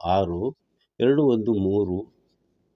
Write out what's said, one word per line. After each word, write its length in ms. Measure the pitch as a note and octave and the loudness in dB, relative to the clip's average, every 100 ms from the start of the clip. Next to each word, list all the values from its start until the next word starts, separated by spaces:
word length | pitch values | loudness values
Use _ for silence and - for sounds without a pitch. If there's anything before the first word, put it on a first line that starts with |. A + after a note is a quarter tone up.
| E2+ | 0
ಆರು, 320 | F#2 F#2 F2 A2+ - _ _ _ - | 0 0 -4 -6 -10 _ _ _ -2
ಎರಡು 220 | A#2 C#3+ C#3+ | 2 2 2
ಒಂದು 260 | A#2 A2 G#2+ | 2 0 0
ಮೂರು, 400 | F#2+ G2+ G2 F#2 A2 _ _ _ _ _ _ | 0 0 -2 -4 -8 _ _ _ _ _ _